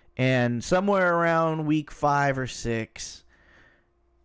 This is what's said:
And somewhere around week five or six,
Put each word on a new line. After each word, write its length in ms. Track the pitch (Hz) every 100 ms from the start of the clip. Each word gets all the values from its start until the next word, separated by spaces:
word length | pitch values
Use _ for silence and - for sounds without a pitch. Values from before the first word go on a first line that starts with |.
| _ -
And 480 | 131 127 120 120
somewhere 500 | - 180 202 196 180
around 520 | 170 170 165 165 160 156
week 240 | 156 147
five 480 | - 143 143 143 131
or 80 | 123
six, 800 | - 117 113 110 - - - _ _ _ - - _ _ _ _ _